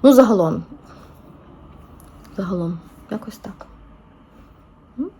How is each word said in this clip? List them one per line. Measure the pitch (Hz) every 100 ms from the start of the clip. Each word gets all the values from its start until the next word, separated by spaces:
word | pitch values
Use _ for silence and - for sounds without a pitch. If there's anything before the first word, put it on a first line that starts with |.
Ну, | 269
загалом. | 262 240 208 165 113 82 - - - - - - - - - - - - - - - - -
Загалом. | 185 180 170 170 - - -
Якось | 226 - -
так. | 233 - - - - - - - - - - - - - - 240
М? | 339 -